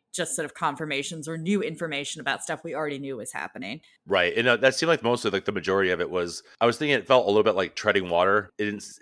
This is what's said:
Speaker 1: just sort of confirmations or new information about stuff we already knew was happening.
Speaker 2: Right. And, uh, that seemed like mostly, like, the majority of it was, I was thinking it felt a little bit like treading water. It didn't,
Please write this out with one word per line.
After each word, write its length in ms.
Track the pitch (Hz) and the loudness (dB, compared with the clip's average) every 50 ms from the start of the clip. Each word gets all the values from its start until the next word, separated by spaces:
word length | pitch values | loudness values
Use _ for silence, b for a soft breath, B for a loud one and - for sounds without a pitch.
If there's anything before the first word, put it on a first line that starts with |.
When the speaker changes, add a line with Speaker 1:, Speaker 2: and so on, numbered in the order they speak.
| _ _ - | _ _ -8
Speaker 1:
just 200 | - 170 - - | -6 -6 -6 -4
sort 120 | - 156 | -6 -6
of 80 | 139 - | -8 -6
confirmations 760 | - 170 151 139 143 156 151 139 139 139 - 170 160 143 160 | -4 -4 -4 -4 -4 -6 -4 -4 -4 -6 -6 -8 -10 -10 -8
or 80 | 165 | -8
new 240 | 160 160 185 208 196 | -6 -2 0 0 0
information 600 | 135 135 160 151 170 160 143 139 143 - - 156 | 0 -2 -6 -6 -8 -6 -6 -6 -8 -8 -10 -8
about 200 | 127 139 131 - | -4 -4 -4 -4
stuff 220 | - - 160 139 - | -4 -6 -8 -8 -8
we 100 | 165 131 | -8 -6
already 240 | 147 156 147 139 135 | -4 -4 -4 -6 -6
knew 200 | 139 135 131 110 | -8 -8 -8 -10
was 140 | 104 - | -10 -10
happening. 500 | - - 78 - - - 87 98 127 160 b b b b _ | -8 -8 -10 -10 -10 -12 -10 -10 -10 -12 b b b b _
Speaker 2:
Right. 280 | - 98 92 87 87 - | 2 4 4 4 4 2
And, 140 | 117 120 127 | 2 4 4
uh, 80 | 120 | 4
that 180 | 107 131 131 120 | 4 4 2 2
seemed 140 | - 160 165 | 2 2 2
like 140 | 165 - | 2 2
mostly, 280 | - 117 120 117 - 107 | 2 0 0 2 0 0
like, 140 | 95 95 - | -2 -2 -2
the 80 | - | -2
majority 380 | 104 95 82 92 95 98 95 92 | -4 -2 0 0 2 2 4 2
of 100 | 90 82 | 2 0
it 80 | 87 71 | -2 -2
was, 340 | 90 90 87 87 82 - - b b b | -2 -2 -2 -4 -6 -12 -14 b b b
I 60 | 113 | 2
was 140 | 117 113 - | 2 2 0
thinking 180 | 151 147 139 | 0 0 0
it 100 | 117 95 | 0 4
felt 200 | - 131 127 101 | 4 4 4 6
a 20 | 98 | 4
little 140 | 101 107 | 4 4
bit 120 | 101 110 92 | 4 4 2
like 200 | 95 92 82 - | 0 0 -2 -4
treading 340 | - - 107 98 101 92 87 | -4 0 2 2 2 2 2
water. 460 | 85 85 92 95 101 104 98 - _ | 2 4 4 4 4 2 0 -2 _
It 80 | - 107 | -6 -4
didn't, 220 | 104 104 101 - - - - | -4 -4 -6 -10 -16 -14 -10